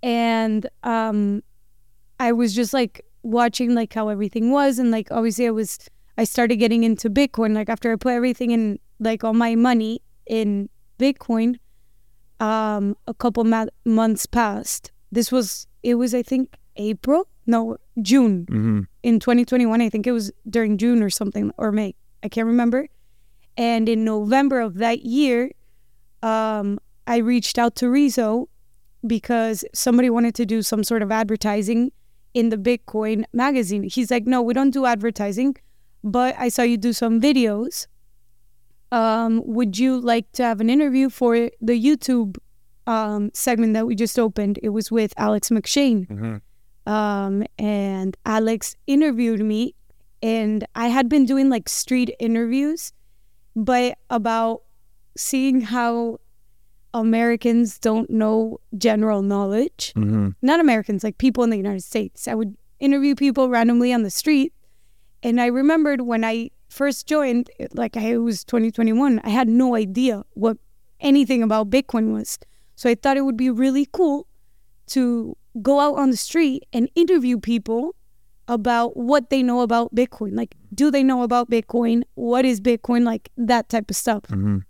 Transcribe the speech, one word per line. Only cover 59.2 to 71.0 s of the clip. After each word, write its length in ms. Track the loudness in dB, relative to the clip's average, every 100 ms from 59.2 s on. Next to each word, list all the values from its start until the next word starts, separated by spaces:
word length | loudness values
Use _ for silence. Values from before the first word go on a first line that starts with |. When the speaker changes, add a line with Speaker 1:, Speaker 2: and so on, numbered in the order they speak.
Speaker 1:
knowledge. 720 | 0 0 0 -2 -2 -4 -8 -2
Speaker 2:
Mm-hmm. 360 | 0 0 0 -2
Speaker 1:
Not 180 | 2 4
Americans, 460 | 4 2 0 -4 -4
like, 140 | 0
people 260 | 0 2 0
in 60 |
the 40 | 0
United 280 | -4 -6
States. 440 | -6 -6 -6 -10 -6
I 80 | -4
would 220 | -4 -8 _ -2
interview 340 | 0 2 2 2
people 320 | 0 2 2
randomly 460 | 4 4 4 2
on 100 | 0
the 80 | -2
street. 400 | -2 2 2 2 -6 _ _ _ -20 -20 -8
And 160 | -2 2
I 60 | 2
remembered 560 | 2 2 4 2 0
when 240 | -2 -2 -2
I 260 | -4 -6 -14 -20
first 400 | -2 -2 -2 -2
joined, 420 | 0 2 0 -2 -10
it, 140 | -10 -6
like, 180 | -6 -4
I, 60 |
it 160 | -2 -2
was 260 | -2 -4
twenty 280 | -2 0 0
twenty-one, 500 | 0 2 2 2 2
I 60 | 0
had 180 | 0 4
no 260 | 4 4 2
idea 500 | -2 0 0 -2 -10
what 240 | -2 -2 -2 -12 -20 -20
anything 440 | -6